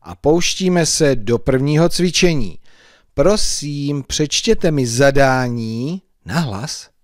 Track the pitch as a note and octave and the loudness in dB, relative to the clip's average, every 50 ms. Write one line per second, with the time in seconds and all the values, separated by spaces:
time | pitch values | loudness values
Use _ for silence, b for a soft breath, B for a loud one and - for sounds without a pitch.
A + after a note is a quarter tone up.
0 | _ E2+ F2 _ - C#3+ D#3+ F3 E3+ - - - F#3+ F3+ F3+ F3 D#3+ - - - | _ -18 -18 _ 0 2 2 2 2 0 -2 -2 0 0 2 2 0 0 0 2
1 | D#3+ C#3+ C3+ A#2+ G2 G#2 A#2 A2+ - - C3 C3 C3+ D3 D3+ D3+ E3+ E3+ - - | 2 2 2 0 0 0 -2 0 0 0 0 0 0 2 2 2 2 2 2 0
2 | F3 F3+ D#3+ - F#3 F3+ D#3+ C#3+ A2 F2+ D#2 - b b b b b b b b | -2 -2 0 2 2 2 2 2 -2 -2 -4 -12 b b b b b b b b
3 | b b _ - C#3+ F3+ G#3+ G#3 - - - - C#3+ D3 C#3+ C#3+ C#3 C#3+ D3 C#3+ | b b _ 2 2 2 4 4 2 0 0 -4 -6 -6 -6 -4 -4 -4 -4 -4
4 | B2+ - - - D3+ C#3+ - - - A3+ A3 - - E3+ D3+ C#3+ B2+ A#2 A2+ A#2+ | -6 -6 -4 -4 -2 -2 -2 -4 0 0 0 2 0 0 0 0 -2 0 2 4
5 | C#3 C#3 C3 C#3+ C#3 C3 C3 C3 B2+ B2 A#2+ A#2+ A2+ A2 A2+ A#2 B2 D3 F3+ F#3+ | 4 4 6 4 4 4 2 0 -2 -2 -4 -6 -6 -6 -6 -6 -6 -6 -6 -8
6 | _ _ _ _ _ F2 G#2 E3 E3+ B2 G2 G2 D3 - - - - _ _ _ | _ _ _ _ _ -6 -4 -4 -2 -4 -6 -8 -8 -10 -12 -14 -16 _ _ _